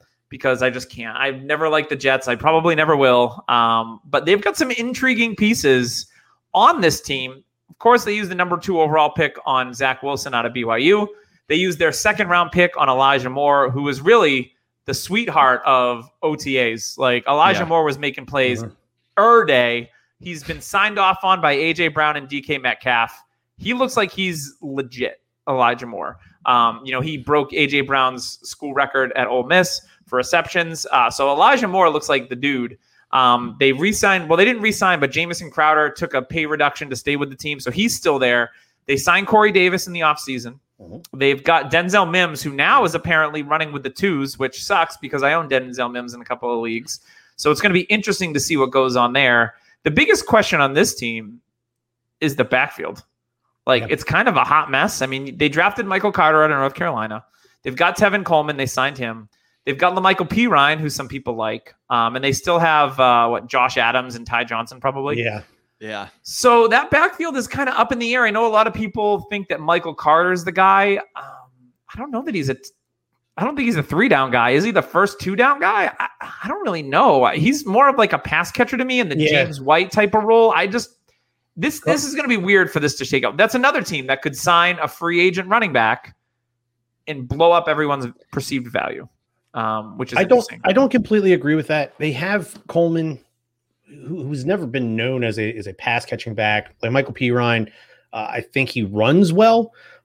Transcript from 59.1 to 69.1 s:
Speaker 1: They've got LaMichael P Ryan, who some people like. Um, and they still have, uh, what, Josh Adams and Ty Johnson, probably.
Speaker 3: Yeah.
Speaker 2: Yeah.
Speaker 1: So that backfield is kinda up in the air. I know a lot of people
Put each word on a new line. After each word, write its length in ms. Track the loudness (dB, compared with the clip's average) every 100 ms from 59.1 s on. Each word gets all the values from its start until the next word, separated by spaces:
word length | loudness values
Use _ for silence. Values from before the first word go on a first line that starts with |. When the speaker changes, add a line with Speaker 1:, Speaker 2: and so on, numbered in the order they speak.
| -10 -16 _ _ _
Speaker 1:
They've 120 | -8 0
got 200 | 0 2
LaMichael 340 | 2 2 0
P 160 | 0 2
Ryan, 320 | 4 4 2
who 100 | -4
some 200 | -6 -10
people 260 | -10 -8
like. 400 | -4 -4 -6 -12 _ -4
Um, 240 | 0 0
and 100 | 0
they 80 | -2
still 280 | -2 0 2
have, 380 | 4 2 2 2
uh, 260 | 4 4 4
what, 200 | 0 -2
Josh 280 | 0 0 2
Adams 380 | 0 0 -4
and 100 | -10
Ty 200 | -6 -4
Johnson, 340 | -4 -6 -8 -8
probably. 400 | -6 -4 -4 -4
Speaker 3:
Yeah. 220 | -4 -6 -14 _ _ _
Speaker 2:
Yeah. 280 | -12 -12 -12 _
Speaker 1:
So 460 | -14 -2 4 4 4
that 220 | 2 2
backfield 460 | 2 2 -2 -6 -4
is 120 | -6
kinda 280 | -4 -4 0
up 120 | -2
in 80 | -2
the 160 | -2
air. 100 | 0
I 60 | 0
know 160 | 2 2
a 20 |
lot 200 | 2 2
of 60 |
people 520 | -2 -8 -2 0